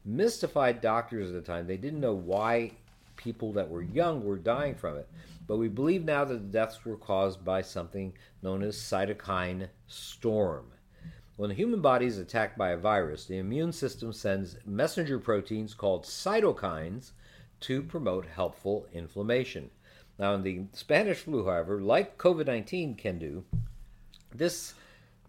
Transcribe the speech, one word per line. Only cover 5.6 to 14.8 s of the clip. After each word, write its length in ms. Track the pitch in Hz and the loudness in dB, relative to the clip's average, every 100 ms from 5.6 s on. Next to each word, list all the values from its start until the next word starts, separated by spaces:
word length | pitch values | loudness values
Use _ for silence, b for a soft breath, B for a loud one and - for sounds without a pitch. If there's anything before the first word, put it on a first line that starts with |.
| 113 | 0
believe 380 | 104 147 185 160 | 2 2 2 2
now 180 | 147 | 2
that 100 | 139 123 | 0 -2
the 40 | |
deaths 460 | 101 110 110 - 117 | -2 0 0 -2 -10
were 100 | 107 | -8
caused 480 | - 95 98 90 | 0 2 2 0
by 180 | 90 95 | 0 0
something 520 | 92 95 85 101 95 92 B B | 0 -6 -6 -6 -6 -8 B B
known 220 | 92 95 | -4 -2
as 140 | 101 104 | -2 -4
cytokine 920 | - 98 98 104 - 92 90 92 95 - - | -2 0 0 -2 -2 0 0 -4 -8 -12 -20
storm. 800 | - - - 117 107 98 73 58 - _ B B B B B | -16 -14 -4 0 2 2 0 -8 -20 _ B B B B B
When 140 | 104 | -2
the 60 | 101 | 0
human 260 | 226 226 | 0 4
body 240 | 147 127 123 | 6 6 4
is 120 | 104 | 0
attacked 400 | 87 117 104 - | -2 0 0 2
by 120 | 95 | 0
a 80 | 87 | 2
virus, 480 | 98 104 82 76 - | 4 4 4 -2 -6
the 140 | 92 | -4
immune 340 | 95 127 170 | -2 -2 -2
system 400 | 165 131 - 113 | -2 -4 -4 -8
sends 420 | 107 104 98 92 - - | -4 0 0 -2 -8 -4
messenger 540 | 101 | 0